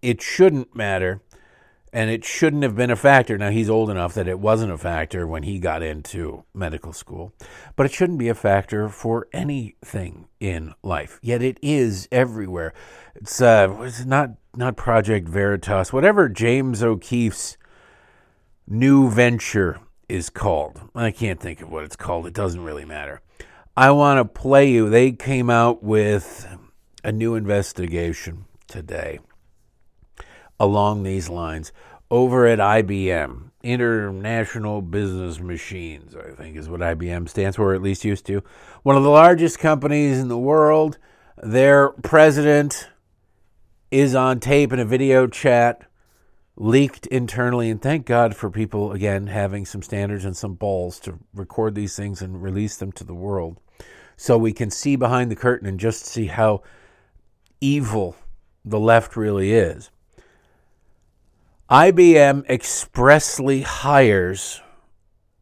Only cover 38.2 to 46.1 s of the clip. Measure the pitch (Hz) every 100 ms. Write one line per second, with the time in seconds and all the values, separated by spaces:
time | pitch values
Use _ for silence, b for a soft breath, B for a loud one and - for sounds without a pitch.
38.2 | - 98 - b b b 139 139 139 151
39.2 | 165 175 165 - 160 151 143 147 147 131
40.2 | 127 120 127 156 151 156 156 147 b b
41.2 | b b 107 117 135 143 139 - - 156
42.2 | 156 143 147 147 147 - - _ _ _
43.2 | _ _ _ _ _ _ _ 135 139 131
44.2 | 131 127 120 143 143 127 113 127 135 131
45.2 | 127 - 139 120 120 120 - _ _